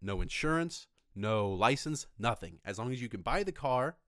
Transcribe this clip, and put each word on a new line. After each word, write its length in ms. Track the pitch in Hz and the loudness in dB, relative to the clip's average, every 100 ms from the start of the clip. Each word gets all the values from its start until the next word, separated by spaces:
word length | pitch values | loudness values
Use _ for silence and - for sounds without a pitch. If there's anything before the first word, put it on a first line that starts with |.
no 180 | 196 - | -2 0
insurance, 680 | 90 - 156 160 170 - - _ _ | 0 0 2 2 0 -4 -14 _ _
no 360 | 98 107 110 101 | -4 0 2 2
license, 560 | 92 113 139 156 151 - - | 4 4 4 0 -4 -8 -2
nothing. 400 | 113 107 85 82 | 0 0 -6 -10
As 140 | - 98 | -8 -4
long 140 | 123 | -4
as 80 | 127 | -4
you 80 | 120 | -6
can 140 | 98 | -4
buy 200 | 117 165 | 0 0
the 100 | 190 | 0
car, 440 | - 143 127 139 - | -4 0 2 0 -4